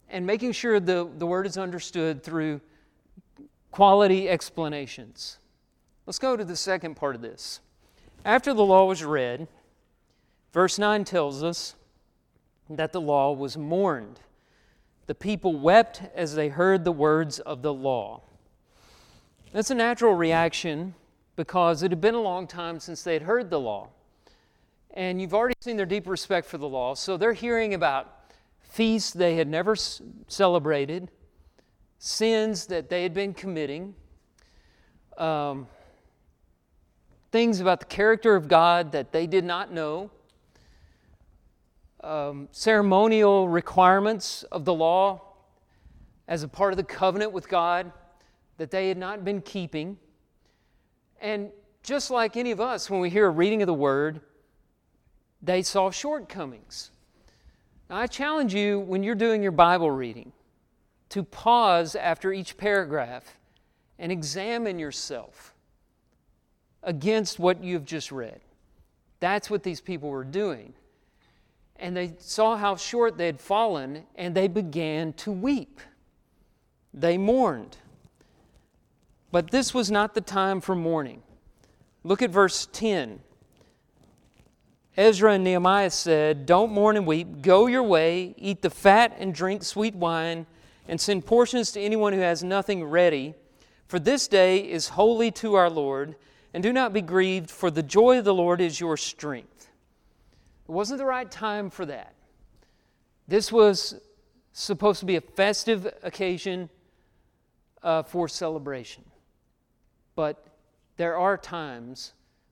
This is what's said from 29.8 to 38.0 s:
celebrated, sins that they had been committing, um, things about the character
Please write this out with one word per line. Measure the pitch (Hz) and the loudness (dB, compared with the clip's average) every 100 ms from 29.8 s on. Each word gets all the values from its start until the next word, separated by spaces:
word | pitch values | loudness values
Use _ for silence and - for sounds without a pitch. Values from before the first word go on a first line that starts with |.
| - - - - - | -4 -10 -18 -20 -8
celebrated, | - 190 175 151 143 139 175 180 _ _ _ _ _ _ _ _ _ | 2 2 4 0 -2 -2 -8 -12 _ _ _ _ _ _ _ _ _
sins | - - 220 220 220 190 - | -10 -2 0 2 0 -4 -6
that | 170 131 | -6 -4
they | 180 | -4
had | 180 | -4
been | 170 202 | -4 -6
committing, | 185 190 160 147 147 196 196 - _ _ _ _ _ _ _ _ _ _ - | -8 -8 -6 -6 -8 -12 -18 -20 _ _ _ _ _ _ _ _ _ _ -6
um, | 160 156 147 139 127 - _ _ _ _ _ _ _ _ _ _ _ _ _ _ _ | -4 -2 -4 -8 -14 -20 _ _ _ _ _ _ _ _ _ _ _ _ _ _ _
things | 226 233 196 | 2 2 2
about | 185 175 | 2 0
the | - | -2
character | - | 2